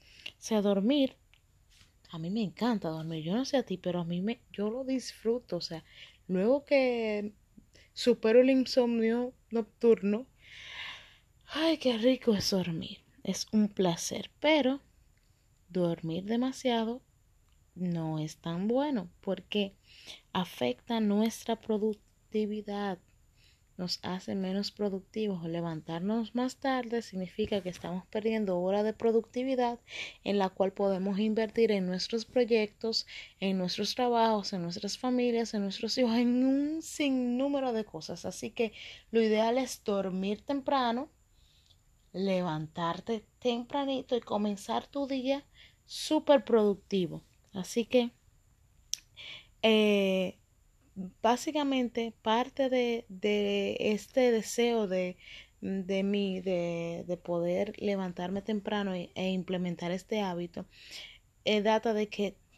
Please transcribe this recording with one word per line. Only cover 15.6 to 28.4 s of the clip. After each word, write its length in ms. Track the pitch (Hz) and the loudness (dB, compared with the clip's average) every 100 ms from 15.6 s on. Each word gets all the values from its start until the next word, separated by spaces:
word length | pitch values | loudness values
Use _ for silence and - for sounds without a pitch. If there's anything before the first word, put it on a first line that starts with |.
| _ | _
dormir 560 | 180 175 165 160 165 | -2 0 0 -4 -6
demasiado 800 | 202 233 254 262 262 233 220 247 - _ _ _ _ _ _ - | -4 -2 -2 -2 -2 0 -2 -6 -12 _ _ _ _ _ _ -6
no 420 | 180 170 160 156 | -4 -2 -2 -4
es 200 | 156 - | -6 -8
tan 300 | 165 170 208 | -8 -4 0
bueno 420 | 254 294 247 180 - | 0 0 -2 -6 -10
porque 540 | - 190 - 208 196 - _ - - - _ | -6 -6 -4 -2 -2 -6 _ -20 -20 -20 _
afecta 680 | 185 180 - 247 247 - 226 | -4 -4 -2 -4 -2 -4 0
nuestra 580 | 208 202 220 - - 226 | 2 2 0 -2 -4 -4
productividad, 1400 | - 214 220 208 _ _ _ 214 214 214 202 202 202 180 _ _ _ _ _ _ _ - | -2 -2 -2 -4 _ _ _ -2 -2 -4 -6 -6 -4 -6 _ _ _ _ _ _ _ -10
nos 220 | 180 - | -6 -6
hace 320 | 175 185 214 | -6 -6 -6
menos 380 | 202 185 196 202 | -4 -2 -2 -4
productivos. 720 | - 208 190 - 220 214 180 | -4 -4 -4 -8 -4 -4 -4
Levantarnos 880 | 165 170 170 156 156 165 196 233 220 | -4 -4 -4 -6 -6 -6 -2 -2 -2
más 220 | 240 254 - | -4 -6 -4
tarde 480 | 277 262 233 233 | -4 -2 -2 -6
significa 580 | 220 190 180 - 214 202 | -6 -8 -8 -4 -2 -2
que 80 | 185 | -4
estamos 340 | 175 170 180 - | -8 -8 -8 -8
perdiendo 520 | 214 220 220 | -4 -2 0